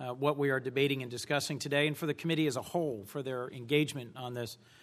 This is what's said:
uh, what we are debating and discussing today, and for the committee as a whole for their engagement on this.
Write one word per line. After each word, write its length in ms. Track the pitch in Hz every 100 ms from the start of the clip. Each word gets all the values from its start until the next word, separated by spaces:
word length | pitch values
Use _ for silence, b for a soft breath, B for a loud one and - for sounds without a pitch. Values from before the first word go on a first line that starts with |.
uh, 80 | 127
what 280 | 127 147 143
we 120 | 143
are 100 | 131
debating 420 | 127 131 139 135
and 80 | 123
discussing 500 | 120 - 143 - 139
today, 280 | 147 143 151
and 80 | 147
for 100 | 160
the 80 |
committee 340 | 147 165 156 156
as 100 | 127
a 40 |
whole 440 | - 175 156 110 98
for 180 | 143
their 260 | 131 123 127
engagement 640 | 131 117 147 156 135 120 127
on 160 | 123
this. 240 | 120 117 - B B